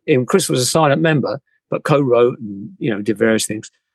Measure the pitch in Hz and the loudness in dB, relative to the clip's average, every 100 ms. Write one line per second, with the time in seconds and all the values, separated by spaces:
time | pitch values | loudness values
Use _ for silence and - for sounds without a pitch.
0 | - 131 123 196 - 139 123 156 151 139 | 0 0 2 0 0 0 0 2 2 2
1 | 160 151 117 110 _ _ - - - 143 | 2 0 -2 -6 _ _ -8 -6 0 2
2 | 135 117 120 - 107 98 104 - 127 101 | 4 4 2 0 -10 -12 -14 -8 -6 -4
3 | 107 104 113 110 - 107 - _ _ | -4 0 0 0 -2 -8 -12 _ _